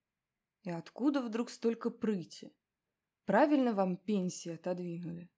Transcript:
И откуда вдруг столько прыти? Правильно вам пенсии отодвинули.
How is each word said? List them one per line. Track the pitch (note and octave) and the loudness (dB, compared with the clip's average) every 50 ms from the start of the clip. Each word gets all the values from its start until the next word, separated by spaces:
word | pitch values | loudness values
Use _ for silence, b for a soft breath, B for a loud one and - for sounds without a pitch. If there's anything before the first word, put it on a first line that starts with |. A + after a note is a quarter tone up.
| _ _ _ _ _ _ _ _ _ _ _ _ - | _ _ _ _ _ _ _ _ _ _ _ _ -10
И | F3+ | -8
откуда | F3 E3 E3 - - - A#3+ D4+ C4+ C#4+ | -8 -8 -8 -10 -6 -2 2 2 2 2
вдруг | B3 A#3 G#3 A#3 B3 B3 | 0 -2 -2 -2 -2 -4
столько | - - - A#3 A3+ A3+ - A#3 | -4 -2 -2 -2 0 0 -2 -6
прыти? | A#3 - - G#3 G#3+ F3+ D#3 - - - - - - _ _ _ _ _ _ _ _ _ _ _ _ _ _ | -4 -2 -2 -2 -2 -2 -4 -8 -12 -16 -18 -18 -20 _ _ _ _ _ _ _ _ _ _ _ _ _ _
Правильно | - F#3+ A3 D4 D4+ D4+ C#4 C4 A#3+ G#3+ | 2 4 6 6 6 6 4 4 4 2
вам | G3 F#3+ F#3 F3+ F3 | 2 2 2 0 -2
пенсии | _ - G#3+ G3 F3+ F3+ - - - E3+ E3 | _ -2 0 0 0 0 -4 -6 -8 -8 -10
отодвинули. | E3 - F3+ F3+ F3 F3+ F3 E3+ E3+ F3 E3 E3+ F3 F3 - _ | -6 -4 -4 -4 -4 -4 -6 -8 -8 -8 -8 -10 -10 -12 -16 _